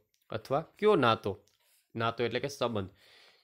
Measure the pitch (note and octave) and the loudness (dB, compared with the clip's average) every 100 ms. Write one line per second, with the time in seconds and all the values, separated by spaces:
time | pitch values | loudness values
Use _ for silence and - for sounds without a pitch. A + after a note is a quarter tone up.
0 | _ _ _ G#2 - C3+ E3 _ G#3 F#3+ | _ _ _ -12 -4 -4 -4 _ 2 4
1 | A#2+ A2 G#2+ F#2 _ _ _ _ _ A#2 | 4 2 -2 -8 _ _ _ _ _ -4
2 | A2+ A2+ A#2 A#2+ C#3 - A#2+ G#2+ F#2 - | -4 -2 -4 -2 -6 -4 -2 -2 -6 -12
3 | _ - - _ | _ -20 -20 _